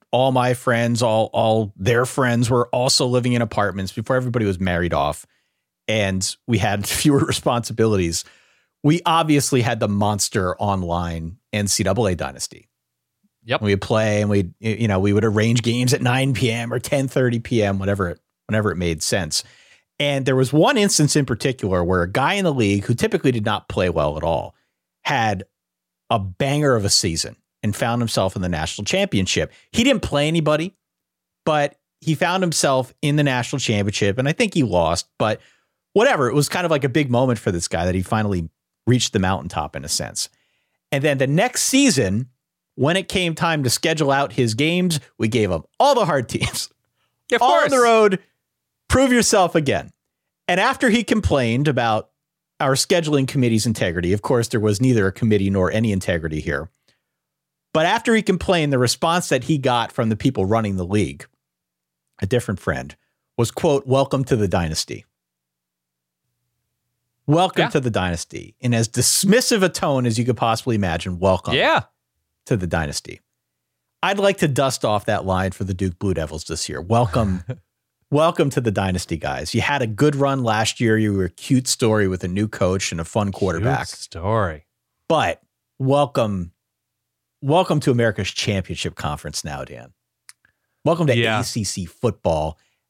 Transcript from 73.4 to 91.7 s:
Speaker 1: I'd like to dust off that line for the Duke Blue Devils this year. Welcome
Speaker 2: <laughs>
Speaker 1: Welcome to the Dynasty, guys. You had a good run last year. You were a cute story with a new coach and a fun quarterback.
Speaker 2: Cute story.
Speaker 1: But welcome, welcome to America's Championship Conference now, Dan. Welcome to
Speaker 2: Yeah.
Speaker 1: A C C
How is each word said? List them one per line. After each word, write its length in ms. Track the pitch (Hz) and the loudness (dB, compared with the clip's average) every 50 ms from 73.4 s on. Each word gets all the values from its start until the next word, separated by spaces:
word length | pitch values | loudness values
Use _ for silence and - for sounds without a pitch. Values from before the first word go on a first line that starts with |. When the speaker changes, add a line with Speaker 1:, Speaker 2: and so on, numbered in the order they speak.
| _ _ _ _ _ _ _ _ _ _ _ _ - | _ _ _ _ _ _ _ _ _ _ _ _ -2
Speaker 1:
I'd 160 | 185 202 202 | -2 0 2
like 180 | 196 202 196 | 2 2 2
to 100 | - - | 2 0
dust 380 | 151 127 143 139 135 123 - - | 0 2 0 0 0 0 -2 -2
off 200 | 113 104 101 - | 0 0 0 0
that 200 | - 107 85 - | 0 -2 0 0
line 260 | 95 92 92 95 95 | 0 0 0 -2 -2
for 120 | 92 - 104 | -4 -6 -6
the 100 | 92 95 | -6 -4
Duke 240 | 87 98 92 85 | -2 -2 -4 -4
Blue 160 | - 101 98 90 | -4 -4 -4 -2
Devils 300 | 82 80 73 78 78 - | -2 -4 -6 -8 -10 -10
this 260 | - 78 - - - | -8 -8 -8 -8 -8
year. 100 | 76 65 | -8 -8
Welcome 640 | 82 87 113 117 120 101 - 101 95 98 92 90 - | -2 0 2 2 2 2 0 0 0 0 -2 -4 -6
Speaker 2:
<laughs> 180 | - 127 - _ _ _ _ _ _ _ _ _ - 143 | -10 -14 -14 _ _ _ _ _ _ _ _ _ -2 2
Speaker 1:
Welcome 340 | 147 160 170 170 - 160 139 | 2 2 4 2 2 0 0
to 100 | - 143 | 0 0
the 100 | 117 117 | 0 0
Dynasty, 460 | 95 101 98 95 90 87 - - 85 | 0 0 0 0 -2 -2 -4 -6 -6
guys. 360 | 76 - 69 69 65 78 - - | -6 -6 -6 -6 -6 -6 -4 -2
You 60 | 113 | -2
had 220 | - 143 143 139 | 0 0 0 -2
a 60 | 123 | -2
good 280 | 113 104 98 143 151 143 | -2 0 2 2 2 2
run 260 | 139 139 139 135 135 | 2 0 0 0 0
last 380 | 123 113 107 107 113 - - - | 0 0 0 0 0 -2 -2 0
year. 180 | 123 110 110 | 2 2 4
You 140 | 110 110 104 | 4 2 2
were 140 | 101 95 92 | 2 0 -2
a 40 | 87 | -2
cute 380 | - - - - 139 127 123 | -4 -8 -2 0 0 0 0
story 400 | - - - 127 110 110 107 101 | 0 -2 0 2 2 4 2 2
with 160 | 95 92 90 - | 0 0 -2 -4
a 60 | 90 | -4
new 180 | 90 101 107 | -2 -2 -2
coach 460 | 107 - - 98 92 95 95 - - - | -2 -2 0 0 0 0 0 -2 -4 -6
and 80 | 82 | -8
a 20 | 82 | -8
fun 300 | - - 110 104 98 95 | -4 -2 -2 -2 -2 -2
quarterback. 560 | - 104 92 82 80 - 87 71 62 - - | -2 -2 -2 -2 0 -2 -2 -2 -2 -4 -8
Speaker 2:
Cute 100 | - - | -12 -14
story. 680 | - - - 85 85 101 113 113 101 85 78 76 - _ _ _ _ _ _ _ _ - | -16 -16 -12 -8 -4 -2 0 0 0 -2 -4 -8 -16 _ _ _ _ _ _ _ _ 0
Speaker 1:
But 320 | 160 151 113 87 80 - _ _ _ _ _ _ _ - | 0 0 0 0 -2 -6 _ _ _ _ _ _ _ -4
welcome, 720 | 135 131 135 143 143 123 - 139 117 107 101 92 87 85 - _ _ _ _ _ _ _ _ _ _ _ _ _ _ _ _ _ | 0 2 2 2 2 0 0 0 -2 0 -2 -4 -6 -8 -12 _ _ _ _ _ _ _ _ _ _ _ _ _ _ _ _ _
welcome 400 | - 135 156 180 185 - 165 151 | -2 2 2 2 2 2 0 0
to 100 | - 147 | 2 2
America's 400 | 123 120 117 113 107 - 95 - | 2 4 2 2 0 -2 -4 -6
Championship 640 | - - - - 101 95 92 - 80 - - 85 - | -6 -6 -4 -2 -2 -2 -4 -6 -6 -8 -8 -8 -8
Conference 480 | - - 78 73 - - 76 73 - - | -6 -6 -6 -6 -8 -10 -10 -10 -10 -10
now, 220 | 78 71 69 67 | -10 -10 -12 -12
Dan. 260 | - 65 60 60 60 _ _ _ _ _ _ _ - - _ _ _ _ _ _ _ _ _ - | -14 -16 -18 -20 -20 _ _ _ _ _ _ _ -20 -20 _ _ _ _ _ _ _ _ _ -2
Welcome 220 | 151 175 165 170 | 0 0 2 2
to 100 | 143 120 | 2 2
Speaker 2:
Yeah. 240 | 113 117 113 110 107 | 2 2 2 0 0
Speaker 1:
A 20 | - | -2
C 220 | - - 120 101 | -4 -4 -6 -4
C 180 | - | -4